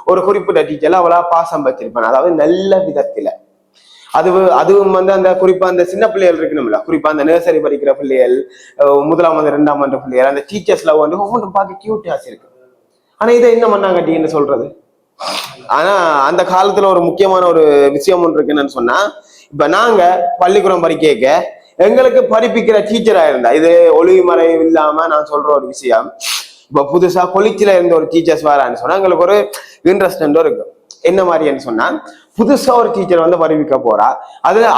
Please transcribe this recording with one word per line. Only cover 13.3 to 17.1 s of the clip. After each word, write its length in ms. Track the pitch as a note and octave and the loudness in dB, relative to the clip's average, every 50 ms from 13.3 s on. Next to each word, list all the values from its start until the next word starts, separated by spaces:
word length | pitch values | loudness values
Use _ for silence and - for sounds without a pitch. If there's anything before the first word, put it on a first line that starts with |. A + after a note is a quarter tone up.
இதை 200 | A#3+ A#3+ A#3+ A#3 | 2 4 4 4
என்ன 140 | A3+ A#3 A#3 | 2 2 2
பண்ணாங்க 360 | A3 G#3 G3 G3 F#3+ F3+ F3 D#3+ D#3+ | 2 0 0 0 0 -2 -2 -2 -2
டீன்னு 260 | D#3+ D#3+ D#3 D#3 E3 | -2 -2 -2 -2 -2
சொல்றது? 320 | D3 C#3+ C#3+ C#3 A2+ A#2 - - _ _ _ _ _ _ _ _ - - - - - - - - - - | -2 -2 -2 -2 -4 -6 -8 -14 _ _ _ _ _ _ _ _ -14 -12 -12 -10 -12 -12 -14 -18 -14 -6
ஆனா 300 | - A#2+ C#3+ E3 F#3+ G3+ F#3+ F3 D#3+ D3+ C#3+ | -4 -2 0 0 0 0 0 0 0 0 0
அந்த 200 | C3+ C#3+ F3 F3+ | 0 0 0 0
காலத்துல 440 | F3+ F3+ F#3 F#3 F#3+ G3+ G3 G#3 G3+ F#3+ F#3 | -2 0 0 0 0 0 0 0 2 2 2
ஒரு 60 | F3 | 2
முக்கியமான 460 | E3+ F3 | 0 0